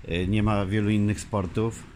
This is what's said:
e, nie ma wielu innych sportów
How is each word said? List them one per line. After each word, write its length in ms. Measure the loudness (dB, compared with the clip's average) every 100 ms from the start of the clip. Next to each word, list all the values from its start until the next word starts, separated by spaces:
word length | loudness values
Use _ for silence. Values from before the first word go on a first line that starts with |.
| -2
e, 180 | -2 2
nie 160 | 2
ma 240 | 2 2 0
wielu 240 | 0 2
innych 300 | 2 2 -2
sportów 640 | -2 -4 -2 -2 -2 -4 -16